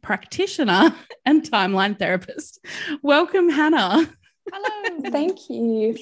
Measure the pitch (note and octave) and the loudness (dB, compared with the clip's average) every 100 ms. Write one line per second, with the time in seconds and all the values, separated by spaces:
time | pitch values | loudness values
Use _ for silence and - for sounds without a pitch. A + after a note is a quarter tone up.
0 | - - - - F#4+ - B3 F3+ E4 - | -4 -6 -6 -4 -4 -2 0 4 4 2
1 | - - - D4+ D4+ A3 F#3 F#3+ G3 G#3 | -16 -8 2 2 2 0 0 0 0 -2
2 | E3+ F3+ F#3 - - - - - - D4+ | -2 -2 -6 -16 -16 -18 -16 -12 -8 -6
3 | C#4+ C#4+ E4 F#4+ F4 C#4+ D#4 D#4 F#3+ A3 | 2 2 4 2 2 2 2 2 4 2
4 | E4 - _ _ - F#4+ G#4 G#4+ G#4 E4+ | 0 -4 _ _ -16 -8 -6 -4 -8 -6
5 | C#4 C#4+ D#4+ F#4+ - A#3 A#3 A3 G#3+ A3+ | -6 -2 -2 -6 -10 -4 -2 0 0 -4